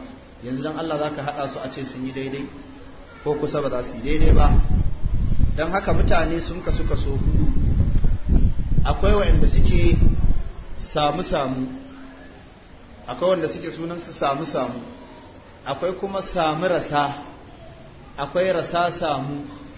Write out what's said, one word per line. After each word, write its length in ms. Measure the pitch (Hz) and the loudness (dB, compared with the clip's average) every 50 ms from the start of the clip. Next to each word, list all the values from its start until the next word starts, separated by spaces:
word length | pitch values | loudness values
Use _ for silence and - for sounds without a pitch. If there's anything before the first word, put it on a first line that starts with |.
| - - - - - - - - | -18 -20 -20 -20 -20 -20 -20 -18
Yanzu 200 | 113 123 131 139 | -12 -10 -8 -8
dan 160 | 139 156 156 160 | -8 -8 -8 -8
Allah 200 | 165 160 151 147 | -6 -6 -6 -4
za 120 | 151 151 | -4 -6
ka 120 | 147 143 | -6 -8
haɗa 260 | 139 143 143 156 139 131 | -8 -8 -8 -8 -8 -8
su 100 | - 139 | -8 -10
a 100 | 131 131 | -12 -12
ce 160 | - 143 131 | -12 -12 -12
sun 220 | 127 - 127 131 | -12 -10 -10 -10
yi 60 | 131 | -10
daidai? 340 | 127 135 135 135 135 143 147 - - - - - - - - - - - - - - - - | -10 -10 -10 -10 -10 -10 -12 -12 -16 -18 -20 -20 -20 -20 -20 -20 -20 -20 -20 -20 -20 -10 -6
Ko 100 | 147 147 | -6 -4
kusa 260 | 151 156 135 - 147 | -4 -4 -4 -4 -4
ba 80 | 139 131 | -4 -4
za 140 | 127 120 | -4 -6
su 140 | 120 - - | -6 -8 -10
yi 60 | 117 | -8
daidai 300 | 120 143 - - - - | -4 0 2 4 6 6
ba. 220 | - - - - - - - - - - - - - - - - - - - - - - - - - | 8 8 8 8 6 6 4 4 4 2 2 0 0 -2 0 0 0 0 2 4 4 4 4 4 2
Don 140 | 151 156 170 | 0 -2 -2
haka 200 | 185 202 202 190 | -2 -2 0 2
mutane 480 | 160 - - - - 165 160 165 165 170 | 2 2 4 4 4 4 2 0 -2 -4
sun 220 | 165 - 165 - | -4 -6 -8 -6
kasu 220 | - - - - - | -4 -2 -2 -2 0
kaso 240 | - 151 - - - | 0 -2 -2 -2 -2
hudu. 420 | 135 - - - - - - - - - - - - - - - - - - - - - - - - - - - - - - - - - - | -2 -2 0 2 2 2 4 4 2 2 2 2 2 2 2 2 2 4 4 4 2 0 2 2 4 4 4 4 2 0 0 2 4 4 4
Akwai 280 | 143 139 - 190 202 208 | 4 2 2 2 4 4
waɗanda 320 | 202 190 - - - - - | 4 4 4 4 6 6 6
suke 500 | - - - - - - 320 - - - - - - - - - - - - - - - - - - - | 6 6 6 6 6 4 4 4 4 6 6 4 4 4 4 4 4 4 2 -2 -6 -12 -12 -12 -10 -10
samu-samu, 880 | - - - 156 147 147 151 180 175 - 180 151 135 127 131 131 131 127 - - - - - - - - - - - - - - - - - - - - - - - - - - - 120 | -10 -6 -4 -2 -2 0 -2 -4 -4 -4 -4 -2 -2 -4 -4 -6 -6 -8 -10 -12 -16 -18 -20 -20 -20 -20 -20 -20 -20 -20 -20 -20 -20 -20 -20 -20 -20 -20 -20 -20 -20 -20 -20 -18 -14 -14
akwai 220 | 127 135 170 185 | -8 -2 0 0
wanda 180 | 185 170 156 - | 0 0 -2 -4
suke 180 | - 175 170 165 | -6 -10 -12 -12
sunansu 420 | 147 156 165 170 175 170 - - | -10 -10 -10 -10 -10 -12 -14 -14
samu-samu, 640 | 156 - 165 143 139 147 160 - - 147 127 123 120 117 - - - - - - - - - - - - - - - - - | -8 -4 -4 -2 -2 -4 -6 -6 -6 -6 -6 -6 -8 -12 -14 -16 -18 -20 -20 -20 -20 -20 -20 -20 -20 -20 -20 -20 -20 -16 -12
akwai 260 | 127 139 - 170 185 185 - | -12 -8 -6 -6 -6 -6 -6
kuma 240 | 202 196 196 190 | -8 -8 -8 -8
samu-rasa, 920 | 185 - - 180 160 156 151 160 180 190 175 147 - - 147 147 143 139 139 - - - - - - - - - - - - - - - - - - - - | -8 -6 -4 -4 -2 -2 -2 -2 -2 -2 -2 -4 -4 -4 -2 -2 -2 -2 -6 -10 -14 -18 -20 -20 -20 -20 -20 -20 -20 -20 -20 -20 -20 -20 -20 -20 -20 -18 -12
akwai 360 | - 143 143 - 175 185 190 | -12 -10 -6 -4 -2 -2 0
rasa-samu, 920 | 175 165 143 - 170 170 175 175 170 - 170 156 143 135 135 143 147 143 143 - - - - - - | -2 -2 -4 -4 -2 -2 -2 -2 -4 -4 -4 -4 -4 -4 -6 -8 -10 -10 -12 -14 -16 -20 -20 -20 -14